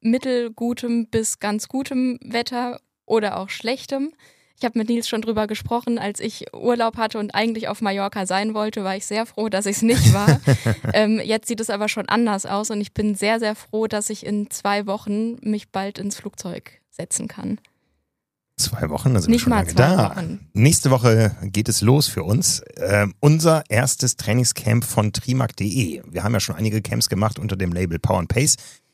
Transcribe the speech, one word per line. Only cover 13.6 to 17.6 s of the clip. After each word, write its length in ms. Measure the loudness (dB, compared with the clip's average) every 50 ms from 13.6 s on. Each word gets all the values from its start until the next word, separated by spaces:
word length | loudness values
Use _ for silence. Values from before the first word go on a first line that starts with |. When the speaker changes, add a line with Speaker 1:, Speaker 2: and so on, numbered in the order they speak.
| -10 _ -4 -2 -2 -2
Speaker 1:
dass 220 | -2 -4 -4 -4
ich 160 | -8 -8 -6
in 240 | -6 -4 -4 -4 -6
zwei 360 | -8 -6 -2 0 0 0 0
Wochen 520 | -2 -6 -6 -4 -4 -4 -2 -2 -4 -6 -6
mich 280 | -4 -4 -4 -4 -4 _
bald 260 | _ -6 -6 -6 -8 -6
ins 200 | -8 -8 -8 -8
Flugzeug 640 | -10 -12 -12 -10 -12 -10 -10 -10 -14 -16 _ _ _ _
setzen 380 | _ -12 -10 -6 -6 -6 -6 -6
kann. 300 | -10 -8 -6 -6 -6 -6